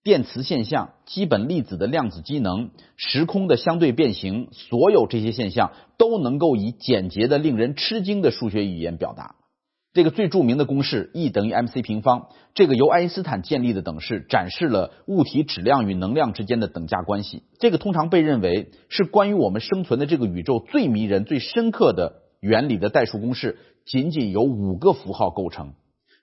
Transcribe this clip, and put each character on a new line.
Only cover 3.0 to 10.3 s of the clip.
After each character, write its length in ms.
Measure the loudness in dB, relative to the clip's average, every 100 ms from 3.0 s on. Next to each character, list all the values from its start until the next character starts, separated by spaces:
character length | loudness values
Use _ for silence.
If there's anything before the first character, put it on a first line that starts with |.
| -4 -2
空 240 | 0 0 2
的 80 | 2
相 220 | 0 2
对 140 | 2
变 200 | 2 0
形， 360 | -2 -6 -6 -8
所 380 | -14 -6 2 4
有 160 | 4 2
这 120 | 0
些 120 | -2
现 180 | -2 -2
象 220 | 0 -2 -4 -6 2
都 200 | 2 2
能 200 | 0 0
够 180 | 2 2
以 140 | -2
简 380 | -6 0 0 0
洁 180 | -2 2
的、 120 | 2
令 180 | 2 0
人 180 | -2
吃 280 | -2 -4 -4
惊 200 | -2 0
的 80 | 0
数 200 | 0 -2
学 160 | -2 -4
语 100 | -4
言 200 | -6 -6
表 160 | -8
达。 220 | -8 -18 _ _ _ _ _ _
这 120 | 2
个 80 | 4
最 160 | 2
著 160 | 2